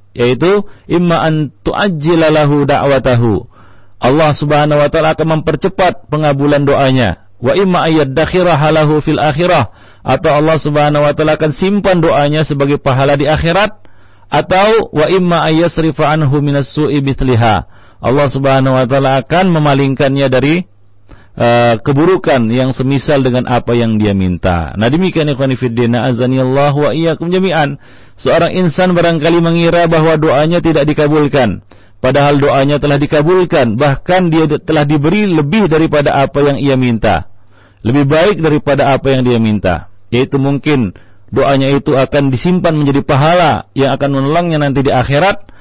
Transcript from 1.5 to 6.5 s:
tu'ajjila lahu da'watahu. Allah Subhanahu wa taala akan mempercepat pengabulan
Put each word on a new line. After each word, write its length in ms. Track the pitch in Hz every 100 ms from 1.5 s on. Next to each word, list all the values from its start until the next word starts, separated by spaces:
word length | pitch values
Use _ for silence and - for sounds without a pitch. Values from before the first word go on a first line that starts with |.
| - -
tu'ajjila 640 | - 208 160 151 170 160
lahu 340 | 156 143 147
da'watahu. 840 | 139 139 143 135 131 120 117 98 - - - - - -
Allah 280 | 123 147 156 147
Subhanahu 440 | 147 147 151 147
wa 100 | 147
taala 240 | 160 156 156
akan 240 | 160 156
mempercepat 640 | 151 147 190 180 180 - -
pengabulan 560 | 151 151 139 143